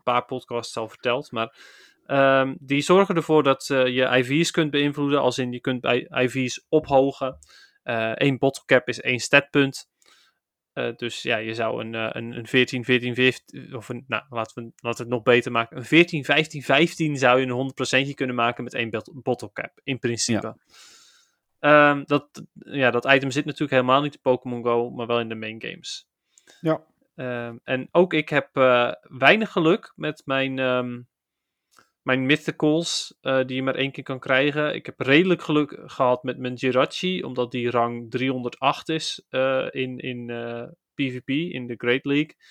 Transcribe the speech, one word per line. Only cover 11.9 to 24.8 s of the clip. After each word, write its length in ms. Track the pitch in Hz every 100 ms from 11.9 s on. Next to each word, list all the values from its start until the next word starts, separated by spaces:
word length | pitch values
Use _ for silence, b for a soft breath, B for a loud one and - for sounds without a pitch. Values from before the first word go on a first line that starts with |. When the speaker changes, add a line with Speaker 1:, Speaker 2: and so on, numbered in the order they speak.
Speaker 1:
eh, 140 | 113 113
een, 200 | - 117
een 140 | 120 113
veertien 380 | 131 123 127
veertien 300 | 117 123 123
vijftien, 600 | 120 127 - _ 139 113 131
of 120 | -
een, 160 | 120 131
nou, 140 | 110 -
laten 320 | 120 113 -
we, 80 | 117 _
laten 220 | 117 117
we 60 |
het 80 | 117
nog 80 | 120
beter 300 | 107 123 123
maken. 240 | 117 117 -
Een 80 |
veertien 400 | 117 160 175 156
vijftien 380 | 131 147 156 147
vijftien 540 | - 139 170 - 156 139
zou 220 | 127 131
je 60 | 127
een 60 |
honderd 220 | 123 135
procentje 400 | - 127 131 139
kunnen 220 | 139 131 123
maken 280 | 117 120
met 100 | 123
één 160 | - 117
bot-, 320 | 110 - 131
bottle 300 | 131 120 107
cap, 280 | - - _
in 160 | - 127
principe. 480 | 117 117 - 110 110
Speaker 2:
Ja. 100 | 113 b b b b b b b b _ _ 147 151 147
Speaker 1:
Ehm, 100 | 143
dat, 380 | 143 147 - - 160
ja, 360 | - - 143 127
dat 220 | 120 135
item 180 | 139 135
zit 140 | 127
natuurlijk 280 | 151 - 151
helemaal 300 | 131 127 135
niet 120 | 147
in 60 | -
Pokémon 420 | 135 127 127 120
Go, 260 | 117 120